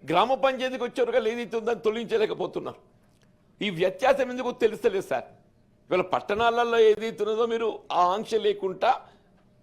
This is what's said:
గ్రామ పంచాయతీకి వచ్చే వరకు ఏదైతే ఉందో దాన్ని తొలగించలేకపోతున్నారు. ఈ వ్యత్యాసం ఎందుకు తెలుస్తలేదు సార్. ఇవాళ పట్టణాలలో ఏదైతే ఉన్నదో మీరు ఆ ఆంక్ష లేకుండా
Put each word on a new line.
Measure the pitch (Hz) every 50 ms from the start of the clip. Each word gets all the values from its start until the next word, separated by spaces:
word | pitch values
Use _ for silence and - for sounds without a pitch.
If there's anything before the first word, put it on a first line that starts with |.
| - 165
గ్రామ | 156 175 208 240 269 254 262
పంచాయతీకి | 269 262 247 262 254 254 247 247 247
వచ్చే | - - 247
వరకు | 202 233 247 226 220
ఏదైతే | 233 240 240 185 - 226
ఉందో | 214 226
దాన్ని | 233 202 226 220
తొలగించలేకపోతున్నారు. | 214 233 233 175 220 214 214 165 175 151 - - - - - 127 - - _ _ _ _ _ _ _ _ _ _ _ _ _ _ _ _ 180
ఈ | 208 180 160
వ్యత్యాసం | 180 185 185 - - 254 269 - 262 247 247
ఎందుకు | 247 247 - - - 233
తెలుస్తలేదు | 214 214 - - 233 190 196 175 -
సార్. | 139 120 - - - _ _ _ _ _ _ _ _ _ _ _
ఇవాళ | 160 185 180 180 -
పట్టణాలలో | 123 - - 202 208 233 233 233 233 240 240 233 233 220 220
ఏదైతే | 214 214 220 226 196 147 208
ఉన్నదో | 208 220 220 233 233 233
మీరు | 226 226 214 - - - - 143 160
ఆ | 180 180 185
ఆంక్ష | 214 220 - 226 220 202 214
లేకుండా | 202 202 - 190 185 - - 226 - - - - - _ _ _ _ _ _ _ _ _